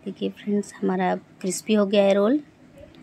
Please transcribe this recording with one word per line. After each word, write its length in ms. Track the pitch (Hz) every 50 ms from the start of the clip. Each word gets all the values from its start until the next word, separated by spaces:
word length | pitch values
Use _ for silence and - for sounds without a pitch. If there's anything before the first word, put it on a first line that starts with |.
| _
देखिए 260 | 202 190 - 202 196
फ्रेंड्स, 440 | 190 - - 208 202 208 202 - -
हमारा 420 | - - 190 185 185 185 180 185
क्रिस्पी 580 | 185 - _ - _ - 190 180 - - - 214
हो 120 | 214 208
गया 160 | 196 208 202
है 120 | 196 196 196
रोल। 240 | 202 202 214 269 302 294 - _ _ - - - - - - - -